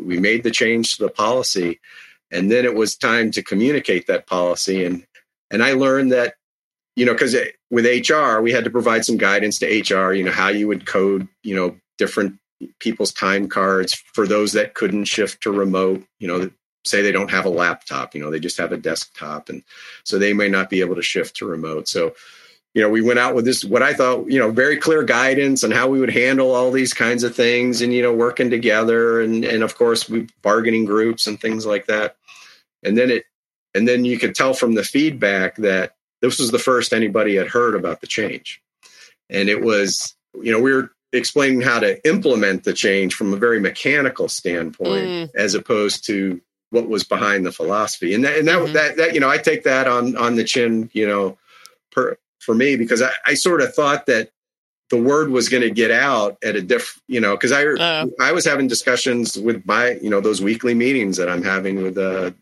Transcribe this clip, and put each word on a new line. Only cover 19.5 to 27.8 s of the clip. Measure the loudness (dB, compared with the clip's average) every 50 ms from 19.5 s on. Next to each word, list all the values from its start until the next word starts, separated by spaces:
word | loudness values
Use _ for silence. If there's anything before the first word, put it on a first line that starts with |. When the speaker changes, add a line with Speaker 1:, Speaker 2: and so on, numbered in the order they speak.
| -16 -16 -16 _ -20 -20 -20 -20 -20 -16 _
Speaker 1:
so | -6 -2 0
they | 0 0 2
may | 0 0 0
not | 0 0 -2 -2
be | -2 -2
able | -2 -2 -2
to | -4
shift | -4 -4 -2 -4 -4 -4 -8 -10
to | -10
remote. | -10 -8 -8 -8 -8 -8 -8 -6 -4
So, | -4 -2 -2 -2 -4 -8 -20 -20 -20 -20 -20 -20 _ _ _ _ _
you | 0
know, | 2 2
we | 2 2
went | 2 2 2 2
out | 2 2 2
with | 0 0
this, | 0 0 -2 -2
what | 0 2 2
I | 2 2 2
thought, | 2 2 2 2 0 -2 0
you | 2 2
know, | 2 2
very | 4 2 2 2 2 2
clear | 2 2 2 2 4
guidance | 2 2 2 4 2 2 2 2 2 2 2 0
on | 0
how | 2 2 2 2
we | 2 2
would | 2 2
handle | 2 2 2 2 2 2 2 2 2
all | 2 2 2
these | 2 0 0 0 0
kinds | 0 0 0 2 0 -2
of | -2 0
things | 2 2 2 4 2 2 0 0 0